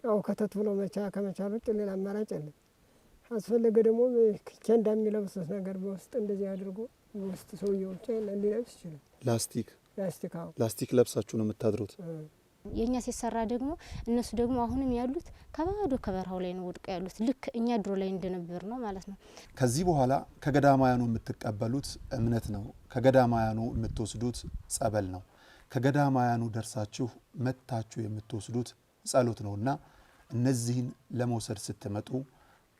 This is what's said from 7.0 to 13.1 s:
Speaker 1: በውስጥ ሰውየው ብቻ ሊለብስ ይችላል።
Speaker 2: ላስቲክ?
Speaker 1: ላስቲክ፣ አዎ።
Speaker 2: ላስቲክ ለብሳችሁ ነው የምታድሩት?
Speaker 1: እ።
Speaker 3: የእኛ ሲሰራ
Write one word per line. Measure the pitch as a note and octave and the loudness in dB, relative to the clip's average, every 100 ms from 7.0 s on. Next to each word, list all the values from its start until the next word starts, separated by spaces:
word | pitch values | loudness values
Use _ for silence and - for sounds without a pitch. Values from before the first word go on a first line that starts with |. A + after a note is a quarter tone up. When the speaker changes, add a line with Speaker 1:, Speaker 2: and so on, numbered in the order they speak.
| _ | _
Speaker 1:
በውስጥ | G#3 F#3+ F#3 - F#3 | -8 -8 -8 -12 -6
ሰውየው | G3+ G3 F#3+ | -2 -2 -2
ብቻ | F#3 - A3+ G#3 | -8 -4 -4 -2
ሊለብስ | G3+ G#3 G#3+ B3 | 0 0 0 -6
ይችላል። | - E3+ D3+ _ _ | -12 -16 -16 _ _
Speaker 2:
ላስቲክ? | B2 A#2 - B2 G#2+ - _ - | 0 0 0 -4 -6 -12 _ -6
Speaker 1:
ላስቲክ፣ | F#3+ - F#3 | -6 -6 -10
አዎ። | E3+ E3+ - | -8 -10 -2
Speaker 2:
ላስቲክ | A2+ - C3 | -2 -2 2
ለብሳችሁ | B2+ A#2+ - G#2 | 4 4 0 -4
ነው | A2+ | -2
የምታድሩት? | G#2+ - A2 G#2 G#2 - | -2 0 -2 -2 -6 -8
Speaker 1:
እ። | E3+ D#3+ D#3 _ _ _ | -12 -10 -12 _ _ _
Speaker 3:
የእኛ | G3+ G#3 A#3 B3+ | -8 -2 0 0
ሲሰራ | B3 | -4